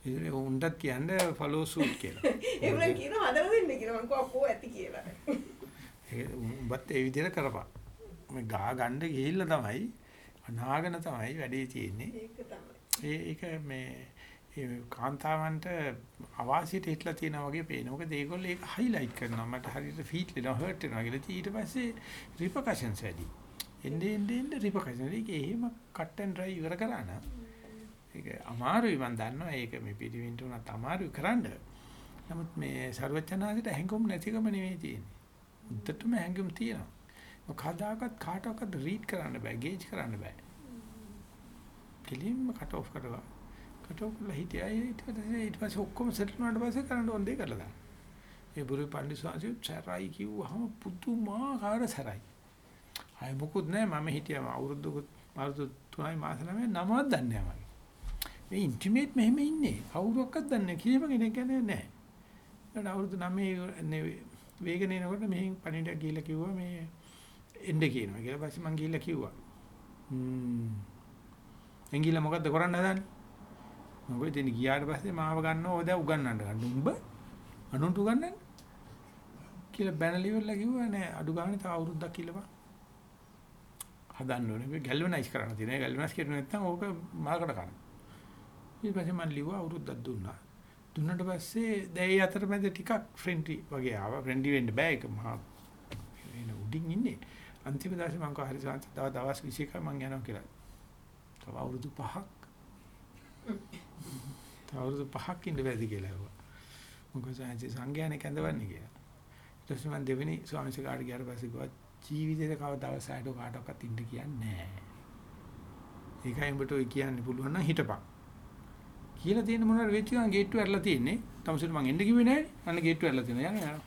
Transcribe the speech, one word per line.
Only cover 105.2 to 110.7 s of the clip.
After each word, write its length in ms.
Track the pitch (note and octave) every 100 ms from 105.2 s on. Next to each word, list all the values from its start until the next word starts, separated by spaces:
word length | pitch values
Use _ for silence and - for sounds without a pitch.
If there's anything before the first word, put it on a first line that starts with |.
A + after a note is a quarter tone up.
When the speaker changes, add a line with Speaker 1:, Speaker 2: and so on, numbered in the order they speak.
| - F3+
Speaker 1:
ඉන්න 120 | - C#3+
බැරිද 280 | C3 A#2 A2
කියලා 240 | G#2 F#2+
ඇහුවා. 240 | F#2+ G2 - - - - - - - -
මොකද 260 | C3+ B2
සාන්ති 360 | B2+ B2+ A#2 B2
සංඝයානේ 480 | A#2 B2+ D3 D#3+ D3+
කැඳවන්නේ 500 | D3+ C#3+ D#3 D3+ G#2
කියලා. 240 | - - - - - - - -
ඊට 140 | - -
පස්සේ 220 | C#3 D3+
මං 140 | D3
දෙවෙනි 360 | C3+ C3 D3 D#3+
ස්වාමීන් 260 | - D3+
වහන්සේ 160 | C#3